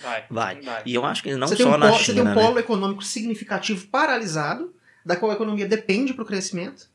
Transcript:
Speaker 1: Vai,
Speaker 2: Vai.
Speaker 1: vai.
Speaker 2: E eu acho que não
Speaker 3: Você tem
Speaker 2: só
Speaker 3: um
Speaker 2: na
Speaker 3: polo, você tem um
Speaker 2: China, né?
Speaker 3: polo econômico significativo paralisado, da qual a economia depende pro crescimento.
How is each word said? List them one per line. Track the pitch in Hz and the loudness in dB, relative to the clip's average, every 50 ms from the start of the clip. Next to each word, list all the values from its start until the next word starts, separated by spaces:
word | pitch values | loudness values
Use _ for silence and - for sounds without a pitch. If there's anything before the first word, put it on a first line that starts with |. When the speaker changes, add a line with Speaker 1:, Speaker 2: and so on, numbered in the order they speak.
| - | -8
Speaker 1:
Vai, | 127 113 110 - - | -6 -6 -6 -8 -6
Speaker 2:
Vai. | - 110 113 95 92 - | -4 -4 -2 -4 -4 -8
Speaker 1:
vai. | 139 131 120 113 110 | -10 -10 -10 -8 -6
Speaker 2:
E | 120 123 | -4 -2
eu | 120 127 | -2 0
acho | 147 233 - - | -2 -2 -4 -4
que | - 139 | -4 -4
não | 131 131 151 | -2 0 0
Speaker 3:
Você | 208 | 2
tem | 208 247 | 4 4
Speaker 2:
só | 262 - | 4 6
Speaker 3:
um | - | 6
Speaker 2:
na | - 208 | 6 6
Speaker 3:
polo, | 220 226 | 6 6
você | - 240 233 | 4 2 2
tem | 226 247 | 2 2
um | |
Speaker 2:
China, | 214 202 | 4 4
né? | 214 214 | 4 4
Speaker 3:
polo | 233 247 240 | 4 4 2
econômico | 226 - 226 196 196 196 196 196 - | 0 0 0 0 0 -2 -4 -4 -8
significativo | - - 220 214 233 220 214 208 - 202 185 - - 214 185 - | -8 -8 -6 -4 -4 -6 -6 -6 -6 -6 -4 -2 -4 -4 -4 -4
paralisado, | - - 269 311 311 262 240 226 190 156 156 147 147 175 247 330 359 - _ _ _ _ _ _ | -4 0 0 2 2 2 0 -2 -2 -4 -2 -2 -2 -2 -4 -6 -10 -12 _ _ _ _ _ _
da | 170 175 | -2 0
qual | 175 226 214 | 0 0 0
a | 208 | 0
economia | 208 220 214 208 202 196 | 0 -2 -2 -2 -2 0
depende | 185 214 214 214 - 190 214 269 269 254 | 0 0 -2 0 0 0 0 0 0 -2
pro | 254 220 | -6 -6
crescimento. | - 202 190 185 - - 175 175 254 277 - - _ _ | -6 -4 -4 -4 -4 -6 -6 -8 -8 -12 -16 -20 _ _